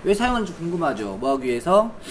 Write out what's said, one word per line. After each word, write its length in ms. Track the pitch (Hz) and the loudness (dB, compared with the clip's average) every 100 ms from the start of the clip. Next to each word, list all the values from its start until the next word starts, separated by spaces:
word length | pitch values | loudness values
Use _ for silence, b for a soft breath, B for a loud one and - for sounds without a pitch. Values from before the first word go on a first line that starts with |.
왜 100 | 170 202 | 2 2
사용하는지 380 | 247 247 196 | 2 0 -2
궁금하죠? 640 | 170 170 175 160 107 104 98 | -6 -4 -2 -2 -2 -4 -4
뭐 140 | 131 | 0
하기 120 | 135 127 | 0 0
위해서? 440 | 120 135 196 226 - B | -2 4 4 4 -4 B